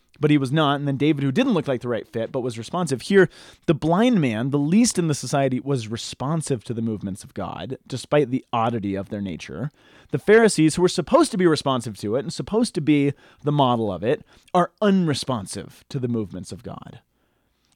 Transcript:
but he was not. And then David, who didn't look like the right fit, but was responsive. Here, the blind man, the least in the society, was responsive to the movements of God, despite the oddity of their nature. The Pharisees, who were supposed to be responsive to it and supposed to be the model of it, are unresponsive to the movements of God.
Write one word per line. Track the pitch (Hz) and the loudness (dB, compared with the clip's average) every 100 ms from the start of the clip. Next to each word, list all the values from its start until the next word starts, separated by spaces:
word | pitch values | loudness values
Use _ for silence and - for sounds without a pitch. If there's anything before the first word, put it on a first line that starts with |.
| _ _ | _ _
but | 151 | 2
he | 147 | 2
was | 135 | 2
not. | 156 151 143 | 2 2 0
And | 143 | -2
then | 135 | 0
David, | 143 151 | 2 2
who | 139 | 0
didn't | 131 269 | 2 2
look | 196 143 | 0 0
like | 127 | -4
the | 123 | -4
right | 113 - | -6 -6
fit, | 117 113 | -6 -6
but | 139 | -4
was | 123 113 | -6 -6
responsive. | 110 175 180 131 | -8 -4 -2 -4
Here, | - 196 180 - - - - | 2 6 6 2 -20 -6 -2
the | |
blind | 151 156 170 240 226 | 0 2 2 4 4
man, | 139 110 131 | 2 0 -2
the | 143 | -2
least | 143 190 240 - | 2 4 4 2
in | 170 | -2
the | |
society, | 139 127 147 139 127 | -2 -2 0 0 -2
was | 135 139 107 | -2 -4 -4
responsive | 113 - - 131 165 - 131 | -8 -10 -8 -4 -4 -2 -4
to | - | -4
the | 117 | -6
movements | 113 107 98 95 | -4 -4 -6 -10
of | - | -12
God, | - 90 - 95 131 | -12 -10 -10 -10 -12
despite | - 127 - 147 131 | -10 -10 0 2 2
the | 127 - | -2 -4
oddity | 120 113 117 101 | -2 -2 -2 -4
of | 95 98 | -6 -6
their | 104 | -8
nature. | 98 80 - 71 135 - _ - _ | -8 -8 -10 -10 -10 -12 _ -20 _
The | 151 | -4
Pharisees, | - 220 226 - 156 160 | 4 6 6 4 2 4
who | |
were | 175 | 2
supposed | - 170 269 320 | 0 2 4 4
to | 208 | 2
be | 180 | 2
responsive | 156 - 127 117 101 | 2 0 -2 -4 -8
to | 104 | -4
it | 113 | -2
and | 156 | -4
supposed | - 147 214 240 - | -8 -4 -2 0 0
to | |
be | 143 147 139 139 _ _ | 2 2 2 -2 _ _
the | 143 | -2
model | 147 131 120 110 | 2 2 2 0
of | 90 | -2
it, | 104 143 - _ _ | -2 -2 -4 _ _
are | 180 175 _ | 0 0 _
unresponsive | 208 196 170 139 - 123 95 101 - - - | 2 2 2 -2 -4 -6 -6 -10 -12 -16 -12
to | 143 | -6
the | 123 | -4
movements | 117 101 92 78 | -4 -6 -10 -14
of | 92 | -14
God. | - - - - _ _ _ _ _ _ _ | -14 -16 -16 -20 _ _ _ _ _ _ _